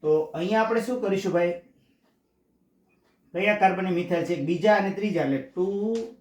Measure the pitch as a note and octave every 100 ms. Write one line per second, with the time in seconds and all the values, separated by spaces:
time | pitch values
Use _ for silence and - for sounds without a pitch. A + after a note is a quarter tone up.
0 | D#3 D#3 D#3 D#3 F3+ A3 A3 A3+ A3 B3
1 | G#3 F#3+ F#3+ E3+ F3 F3 - _ _ _
2 | _ _ _ _ _ _ _ _ _ _
3 | _ _ _ E3+ G3 G#3 G3 F3+ F#3 F3
4 | F3 F3 D#3+ E3+ C#3+ E3+ G#3 G#3 G3 G3
5 | G#3 E3+ C#3 C3+ - - F#3 G3+ G#3+ A3+
6 | A3+ -